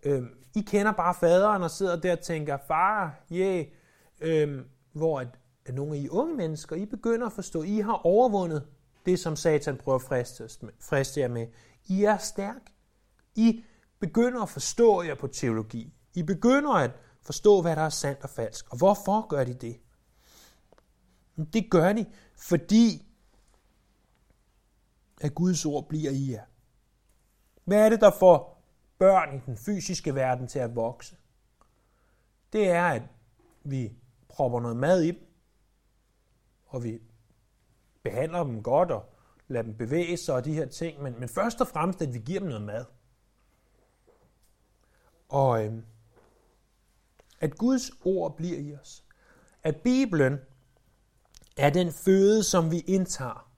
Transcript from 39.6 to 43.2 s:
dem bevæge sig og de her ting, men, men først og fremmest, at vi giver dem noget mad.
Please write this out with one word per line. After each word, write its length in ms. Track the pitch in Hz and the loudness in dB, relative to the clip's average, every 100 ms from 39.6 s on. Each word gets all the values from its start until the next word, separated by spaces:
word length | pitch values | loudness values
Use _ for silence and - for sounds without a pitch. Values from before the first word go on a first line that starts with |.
dem 140 | 113 107 | -6 -8
bevæge 400 | 113 151 170 175 | -4 -2 -2 -6
sig 180 | - 131 | -4 -4
og 100 | 127 | -4
de 80 | |
her 120 | 156 135 | -6 -6
ting, 380 | - 165 143 | -8 -10 -8
men, 160 | 139 117 | -12 -10
men 100 | 123 | -10
først 320 | - 214 226 | -4 -6 -2
og 60 | 262 | -4
fremmest, 340 | - 170 185 | -2 -4 -4
at 120 | 151 | -6
vi 60 | 120 | -6
giver 200 | 110 185 | -6 -6
dem 100 | 190 | -6
noget 160 | 113 104 | -8 -8
mad. 200 | 104 - _ _ _ | -10 -12 _ _ _